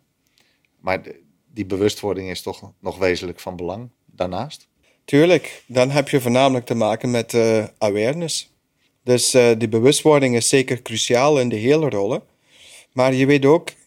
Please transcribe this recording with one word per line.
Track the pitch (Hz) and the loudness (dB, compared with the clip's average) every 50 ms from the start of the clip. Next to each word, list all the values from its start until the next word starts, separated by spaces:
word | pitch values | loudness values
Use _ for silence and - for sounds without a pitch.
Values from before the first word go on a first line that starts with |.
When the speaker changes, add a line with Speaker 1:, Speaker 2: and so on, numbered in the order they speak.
| _ _ _ _ _ _ _ _ _ _ _ _ _ _ _ _ | _ _ _ _ _ _ _ _ _ _ _ _ _ _ _ _
Speaker 1:
Maar | - 92 95 92 - | -6 -4 -4 -4 -6
de, | 76 - _ _ _ _ _ _ _ - | -12 -20 _ _ _ _ _ _ _ -10
die | 107 98 | -10 -8
bewustwording | 95 101 92 101 107 - - - 101 90 95 95 92 | -6 -2 0 0 0 -2 -2 -6 -6 -6 -6 -8 -10
is | 90 - | -10 -10
toch | - 98 92 - - 95 - _ | -10 -12 -12 -14 -16 -20 -18 _
nog | - 95 - | -10 -10 -6
wezenlijk | - 98 90 87 82 92 90 85 - | -2 0 0 0 -2 -6 -10 -12 -12
van | - 95 90 | -12 -14 -12
belang | 85 87 85 92 110 123 120 _ _ _ | -10 -10 -10 -10 -10 -14 -18 _ _ _
daarnaast? | _ _ - 90 92 92 98 123 151 - - _ _ _ _ _ _ _ _ _ | _ _ -8 -6 -6 -6 -8 -10 -12 -14 -20 _ _ _ _ _ _ _ _ _
Speaker 2:
Tuurlijk, | - 143 143 160 180 180 180 - - - - _ | 0 2 2 4 4 4 2 0 -4 -20 -20 _
dan | - 120 127 127 135 | -4 0 0 0 2
heb | 143 151 139 - | 0 -2 -2 0
je | - 139 | -2 -2
voornamelijk | 120 123 120 127 139 139 131 123 120 | 0 0 2 2 2 2 0 -2 -4
te | - 127 | -4 -2
maken | 113 110 104 110 113 - 127 | -2 0 -2 -2 -2 -4 -4
met, | 120 117 113 - - | -4 -4 -4 -2 0
eh, | 117 113 113 110 110 107 104 _ | 0 2 2 2 0 -2 -4 _
awareness. | - 110 104 101 104 107 123 151 170 170 147 - - - _ _ _ _ _ _ _ _ _ _ _ - | -4 -2 -2 0 0 -2 -2 -4 -4 -6 -8 -8 -8 -10 _ _ _ _ _ _ _ _ _ _ _ 0
Dus, | 123 123 120 - - - | 0 2 2 2 2 4
eh, | 127 120 120 117 | 4 6 4 4
die | 110 117 107 | 2 0 -2
bewustwording | 113 113 117 139 151 - - 156 151 143 135 127 120 | 0 2 4 4 4 4 4 4 4 4 4 2 0
is | 117 - - | 0 0 2
zeker | 147 135 131 131 131 117 | 2 2 2 0 -4 -8
cruciaal | - - 113 107 - - 120 120 135 151 156 135 | -8 -8 -6 -6 -2 0 2 2 2 2 2 2
in | 123 120 | 0 -2
de | 117 | -2
hele | 107 110 127 147 160 156 131 | -2 0 0 0 2 0 -2
rollen. | 110 101 98 104 135 - - _ _ _ _ _ _ _ - - - - - _ | -2 -2 -4 -4 -4 -6 -8 _ _ _ _ _ _ _ -20 -20 -20 -20 -20 _
Maar | - 127 127 131 135 | -2 0 2 2 2
je | 131 135 | 2 4
weet | 135 147 139 135 | 4 4 4 4
ook, | 135 156 170 - - - _ _ | 4 4 4 0 -4 -18 _ _